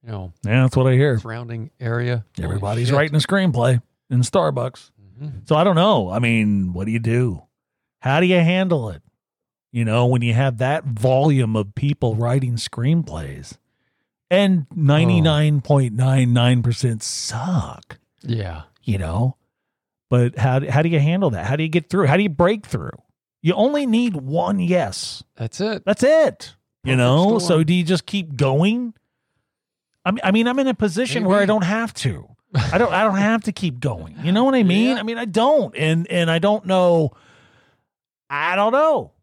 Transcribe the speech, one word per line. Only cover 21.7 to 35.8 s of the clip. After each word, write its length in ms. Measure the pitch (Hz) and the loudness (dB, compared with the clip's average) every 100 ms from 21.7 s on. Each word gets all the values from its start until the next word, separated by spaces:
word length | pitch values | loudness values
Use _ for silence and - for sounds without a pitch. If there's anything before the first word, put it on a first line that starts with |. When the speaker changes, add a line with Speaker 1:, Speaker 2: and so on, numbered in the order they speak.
| 170 160 | -4 -2
Speaker 2:
through? 180 | 185 151 | 0 2
How 100 | 170 | 2
do 60 | |
you 60 | 202 | 0
break 360 | 143 175 220 - | 0 0 0 -6
through? 260 | 107 73 - _ _ _ _ | -10 -10 -14 _ _ _ _
You 120 | 160 | -2
only 320 | 180 233 294 269 | 0 0 0 0
need 300 | 220 240 170 | 0 0 -4
one 420 | 131 160 180 202 | -4 -4 -2 -2
yes. 640 | 175 180 113 - - - - _ | 0 0 -2 -8 -12 -14 -20 _
Speaker 1:
That's 240 | 110 - | -10 -6
it. 220 | 208 208 - | -6 -4 -4
Speaker 2:
That's 180 | 208 | 0
it. 520 | 262 320 302 - - _ _ _ | 4 4 2 -2 -20 _ _ _
You 120 | - 131 | -2 2
Speaker 1:
Perfect 20 | |
Speaker 2:
know? 260 | 123 143 190 | 4 4 4
Speaker 1:
storm. 140 | 220 | 2
Speaker 2:
So 240 | 175 160 | 2 2
do 100 | 160 | 2
you 100 | 180 | 0
just 220 | 165 185 - | 0 -2 -2
keep 300 | 202 165 135 | -6 -6 -2
going? 580 | 139 139 185 240 240 - _ _ _ _ _ _ _ _ _ _ | 0 2 0 0 -6 -12 _ _ _ _ _ _ _ _ _ _
I 80 | 180 | -4
mean, 80 | 220 | 0
I 80 | 190 | 2
mean, 160 | 214 233 | 2 2
I'm 120 | 262 | 2
in 80 | 269 | 0
a 60 | |
position 500 | 208 214 165 254 240 208 | 0 -2 0 -4 -2 2
where 120 | 202 | 2
I 40 | |
Speaker 1:
Maybe. 60 | 202 | 4
Speaker 2:
don't 160 | 214 | 2
have 300 | 175 220 233 - | 0 -2 -4 -4
to. 320 | 131 101 - _ _ | -6 -6 -14 _ _
I 240 | 160 - 185 | -2 0 0
don't, 140 | 220 | 2
I 120 | 175 | 2
don't 120 | 214 196 | 2 2
have 280 | 208 226 | 0 0
to 80 | 214 | -2
keep 260 | - 180 123 | -4 -6 -4
going. 360 | 135 95 80 - | -6 -6 -12 -8
You 80 | 147 | -2
know 100 | 196 | 2
what 100 | 262 262 | 2 2
I 80 | |
mean? 320 | 196 185 240 247 | 2 2 2 0
Speaker 1:
Yeah. 40 | |
Speaker 2:
I 40 | |
mean, 140 | 214 233 | -4 -8
I 80 | 233 | -4
don't. 480 | 185 254 302 170 | 0 2 2 0
And, 300 | - | -2